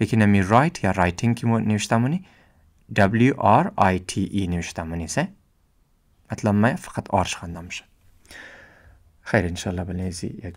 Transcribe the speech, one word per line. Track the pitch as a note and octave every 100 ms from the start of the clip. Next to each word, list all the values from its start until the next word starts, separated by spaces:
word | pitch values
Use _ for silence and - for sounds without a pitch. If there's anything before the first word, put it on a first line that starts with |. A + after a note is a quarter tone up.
لیکن | A2 A2+
امی | G#2 G2+
رایت | F#2 A2+ D#3+ -
یا | G2+
رایتینگ | F#2 F2+ F2 A#2 A2+
که | A#2
ما | A2+
نوشته | G#2+ G#2 - A#2
منی، | B2 F3+ - _ _ _ _ _ - -
دبلیو | G2 A2 B2 -
آر | G2+ A#2 F#3 -
آی | G2 F#2
تی | F#2+ -
ای | G2 G2 F2+
نوشته | F2 - -
منی | E2 E2+ D#2+
سه. | - E3+ - _ _ _ _ _ _ _ _ -
مطلب | - A2
ما | G#2 A#2 F3
فقط | - - -
آرش | F#2+ F#2 -
خوانده | F2 E2+
می‌شه. | F2 - _ _ _ _ _ - - - - _ - _ _ _
خیر، | - A2+
انشالله | F2 F2+ G2+ F2+
به | F#2
نیزی | F2+ F#2 F2+ F#2+
یک | - F2+